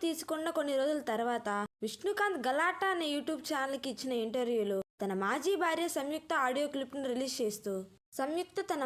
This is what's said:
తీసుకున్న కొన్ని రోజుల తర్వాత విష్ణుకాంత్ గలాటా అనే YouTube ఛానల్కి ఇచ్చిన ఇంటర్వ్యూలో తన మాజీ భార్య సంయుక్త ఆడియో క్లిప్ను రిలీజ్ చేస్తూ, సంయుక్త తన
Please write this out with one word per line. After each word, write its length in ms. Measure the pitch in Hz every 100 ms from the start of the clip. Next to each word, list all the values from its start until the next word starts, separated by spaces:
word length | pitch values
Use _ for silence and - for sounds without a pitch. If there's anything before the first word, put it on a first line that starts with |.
| 330
తీసుకున్న 440 | 320 - 311 320 330
కొన్ని 160 | 294 269
రోజుల 220 | 269 302 233
తర్వాత 380 | 220 233 233 226 202 208 -
విష్ణుకాంత్ 600 | 220 - 381 415 403 349 240
గలాటా 400 | 277 339 359 381 370
అనే 120 | 311
YouTube 300 | 294 302 311 -
ఛానల్కి 380 | 294 269 269 269
ఇచ్చిన 240 | 214 262 240 226
ఇంటర్వ్యూలో 540 | 254 240 233 202 196 - -
తన 120 | 196 190
మాజీ 320 | 196 269 311 392
భార్య 260 | 339 320 339 320
సంయుక్త 380 | 277 311 311 320 254
ఆడియో 200 | 254 294
క్లిప్ను 340 | 277 262 277 269
రిలీజ్ 220 | 240 262 -
చేస్తూ, 320 | 220 208 208 190 190 - _ -
సంయుక్త 420 | 269 330 359 - 392
తన 120 | 349